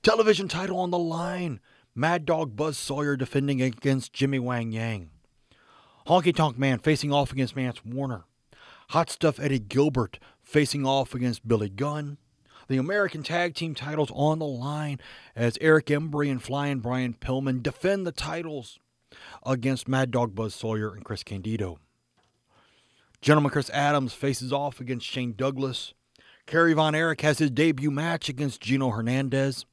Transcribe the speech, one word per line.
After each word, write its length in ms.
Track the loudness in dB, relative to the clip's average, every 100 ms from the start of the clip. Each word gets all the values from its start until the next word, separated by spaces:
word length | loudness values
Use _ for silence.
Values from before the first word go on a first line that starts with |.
Television 460 | 4 6 4 4 0
title 320 | -4 -4 -2
on 120 | -2
the 60 | 0
line. 640 | -2 -2 -4 -4 -6 -8 _ _ _
Mad 320 | -2 0 0
Dog 300 | 0 0 -2
Buzz 220 | -4 -4 -4
Sawyer 400 | -6 -2 -2 -2
defending 440 | 0 0 0 0
against 520 | 0 0 0 0 -2
Jimmy 260 | -2 0 0
Wang 320 | 0 -2 -2
Yang. 380 | -4 -4 -6 -10 -20 _ _ _ _ _ -20 _ _ 2
Honky 280 | 4 4
Tonk 220 | 4 2 2
Man 220 | 2 2
facing 340 | 2 2 2
off 180 | 2 2
against 240 | -2 -2
Mance 300 | -2 -4 -6
Warner. 400 | -8 -6 -6 -8 _ _ _ -20 -20 -20 -2
Hot 220 | 0 0
Stuff 280 | 2 2 2
Eddie 200 | -2 -2
Gilbert 580 | 0 2 4 2 -2 -8 -20 _
facing 460 | _ 2 2 0 0
off 260 | 0 0
against 340 | -2 -2 -2 2
Billy 220 | 2 2
Gunn. 480 | -4 -4 -4 -8 -12 _ _ _ -20 -2
The 100 | -2
American 440 | 2 0 0 -2
Tag 320 | -4 -2 -2
Team 220 | -2 -6
titles 340 | -6 -4 -2 -2
on 240 | 2 2 2
the 80 | -2
line 520 | -4 -4 -4 -4 -6 -10 -20 -14
as 240 | 0 0 2
Eric 240 | 6 6 4
Embry 440 | -2 0 -2 0
and 100 | -2
Flying 380 | -4 -2 -2 -2
Brian 340 | -2 -2 -2
Pillman 480 | -4 -4 -2 0 -2
defend 460 | -4 -2 0 0 -2
the 40 |
titles 680 | -6 -6 -6 -6 -10 -12 -20 _ _ _ -20 -20 -10
against 420 | -2 0 0 -2 0
Mad 220 | 0 2
Dog 240 | 0 0
Buzz 220 | -2 -6
Sawyer 400 | -4 -4 -2 -4
and 100 | -8
Chris 180 | -10 -10
Candido. 540 | -8 -8 -4 -4 -4 -8 _ _ _ _ _ _ _ _ _ _ _ _ _ _
Gentleman 300 | 4 4 4
Chris 180 | 0 -2
Adams 440 | 0 2 2 0
faces 380 | -2 -4 -2 -4
off 280 | -4 -4 -8
against 260 | -8 -8
Shane 280 | -6 -6 -6
Douglas. 600 | -2 -4 -2 -4 -4 -10 _ _ _ _ _ -2
Kerry 260 | 4 6
Von 220 | 6 4
Erich 260 | 2 0 2
has 160 | 2 4
his 140 | 2
debut 400 | 4 2 4 0
match 360 | 0 -2 -2 -4
against 340 | -4 -4 -4
Gino 280 | 0 2 2
Hernandez. 800 | 0 0 0 0 0 0 -2 -12